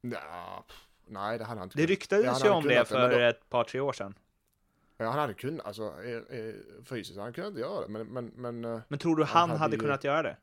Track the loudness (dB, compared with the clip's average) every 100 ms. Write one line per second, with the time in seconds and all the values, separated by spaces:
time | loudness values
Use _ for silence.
0 | -6 -8 -8 -10 -10 -12 -14 -20 _ _
1 | -14 -6 -2 -2 -4 -8 -6 0 2 2
2 | 2 2 4 4 4 4 6 6 6 4
3 | 6 6 6 4 _ 0 0 0 -2 -4
4 | -8 -10 _ _ _ _ _ _ _ _
5 | -2 0 -2 -2 -6 -6 -8 -8 -8 -8
6 | -8 -10 -8 -10 -10 -12 -16 -20 -8 -8
7 | -8 -8 -8 -6 -8 -6 -4 -4 -6 -8
8 | -8 -8 -10 -10 -8 -6 -6 -6 -6 -4
9 | 0 2 4 4 4 2 0 0 0 0
10 | 0 0 -2 -6